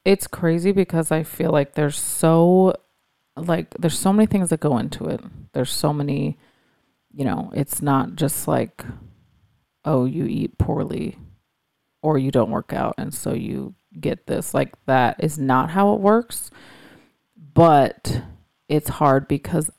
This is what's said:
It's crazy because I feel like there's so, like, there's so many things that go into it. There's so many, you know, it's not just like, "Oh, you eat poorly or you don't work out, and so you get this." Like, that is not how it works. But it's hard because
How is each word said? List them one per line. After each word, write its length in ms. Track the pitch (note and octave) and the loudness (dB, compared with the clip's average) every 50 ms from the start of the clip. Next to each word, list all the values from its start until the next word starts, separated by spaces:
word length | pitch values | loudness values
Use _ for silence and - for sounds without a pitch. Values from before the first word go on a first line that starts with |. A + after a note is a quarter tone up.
| _ | _
It's 240 | F#3 G3 G3 - - | 0 0 0 0 -8
crazy 460 | - - F3 E3 E3 E3+ E3+ G3 G3 | -8 -2 0 0 0 2 0 0 2
because 360 | G3 F#3 - - E3 D#3+ - | 2 0 0 0 -2 0 0
I 120 | D#3+ D#3 D3+ | -2 -2 -2
feel 280 | - - - - - | -6 -6 -4 -2 0
like 240 | D#3+ D3+ C#3+ - _ | 2 0 0 0 _
there's 220 | - D3+ C#3+ D3 - | -2 -2 -2 -2 -4
so, 760 | - - - - - D#3+ D#3+ E3 E3+ F3 F#3 F#3 F#3+ F#3+ - - - _ _ _ _ _ _ _ _ _ _ - | -6 -6 -4 2 4 4 6 6 6 6 6 6 6 4 2 0 -8 _ _ _ _ _ _ _ _ _ _ -10
like, 360 | E3 F3+ E3 E3 D#3+ - - - | -4 -2 -2 -2 -2 -8 -8 -4
there's 180 | E3+ E3 - - | -2 -2 -2 0
so 140 | - G3 F#3+ | 0 2 4
many 120 | G#3+ A3 G#3 | 4 4 4
things 220 | - G3 F3+ - | 2 0 0 0
that 100 | D#3+ D#3 | -2 0
go 180 | - D3+ C3+ A2+ | 0 0 0 0
into 280 | - D3+ - - - | -2 -4 -8 -8 -6
it. 160 | D#2 - - - - - - - - _ | -6 -6 -8 -8 -14 -18 -20 -20 -8 _
There's 180 | - B2+ - | -4 -4 -4
so 200 | - - - D#3 D3 | -2 -2 0 0 0
many, 440 | D3 C#3+ C#3+ C#3+ C#3+ C#3+ D3 D3+ - _ _ _ _ _ _ _ _ _ _ _ _ _ _ | 0 -2 -4 -2 -4 -4 -4 -6 -8 _ _ _ _ _ _ _ _ _ _ _ _ _ _
you 120 | _ C#3+ E3 | _ -6 -4
know, 260 | A2 - - - - - | -4 -2 -4 -6 -6 -4
it's 260 | - C#3+ - - - | -4 -4 -4 -4 -4
not 340 | D3 C#3+ C#3 C3+ - - E3 | -2 0 0 0 0 -2 -4
just 320 | D#3 D#3+ C#3 - - - - | -4 -2 -2 -2 -4 -4 -2
like, 380 | - B2+ A#2+ - - - - - - - - - - _ _ _ _ _ _ _ _ _ _ _ _ _ _ | -2 -2 -2 -4 -8 -14 -16 -16 -16 -16 -20 -20 -20 _ _ _ _ _ _ _ _ _ _ _ _ _ _
"Oh, 180 | D3 D#3 C3 B2 | -2 0 0 0
you 200 | C3 C#3+ E3 D3 | -2 -2 -4 -6
eat 320 | - - - - - - _ | -4 -4 -4 -6 -6 -4 _
poorly 600 | - - - - - - - - - - - - - - - _ _ _ _ _ _ _ _ _ _ _ _ _ - | -4 -2 -2 -4 -6 -6 -6 -8 -8 -8 -10 -14 -20 -20 -20 _ _ _ _ _ _ _ _ _ _ _ _ _ -2
or 140 | D#3 D#3 C3+ | 0 0 0
you 140 | C3 C3+ | 0 0
don't 200 | - C3 A2+ - | 0 0 0 0
work 220 | - - - - - | -2 -6 -6 -6 -6
out, 200 | - - - - - | -4 -4 -4 -4 -6
and 160 | - - - | -8 -10 -10
so 200 | - - - - | -8 -6 -6 -4
you 400 | - - - - - - - F#3+ _ _ _ _ E3 | -4 -6 -6 -8 -8 -8 -10 -14 _ _ _ _ -8
get 280 | D#3 - - - _ - | -6 -6 -6 -6 _ -6
this." 260 | C#3+ - - - - | -6 -6 -6 -4 -2
Like, 200 | C#3+ C#3 - - _ _ - | -2 -4 -4 -6 _ _ 0
that 280 | C3 C3 B2 A#2 - - - | 2 2 2 2 0 -2 -4
is 160 | D#3+ D3 D#3 | -4 -4 -4
not 300 | C3+ C3 B2+ C3 C3 D#3+ | -2 0 2 2 0 0
how 220 | D#3+ F#3+ G3+ G3+ G#3+ | 0 0 2 2 2
it 80 | G#3+ | 2
works. 500 | G3 G3+ G#3+ A#3 A#3+ - - - - - - - - - - - - - - _ _ _ _ _ _ _ _ _ D#3 C#3+ _ | 4 4 4 4 2 -2 -10 -14 -14 -14 -18 -20 -20 -20 -20 -20 -20 -20 -20 _ _ _ _ _ _ _ _ _ -20 -2 _
But 680 | E3+ E3+ E3 D3+ C#3+ C3 - - - _ - - A#2+ - - - - _ _ _ _ _ - | 6 8 8 8 6 6 4 0 -4 _ -2 -2 -2 -6 -10 -16 -20 _ _ _ _ _ -2
it's 220 | D3 D3+ - - | -2 -2 -2 -2
hard 380 | - - D3+ C#3+ C3+ C3+ C#3 - | -2 2 4 4 4 4 2 0
because 420 | C#3+ C#3 - - - D#3+ D3+ - - | -4 -4 -2 -2 -2 -2 -2 -4 -8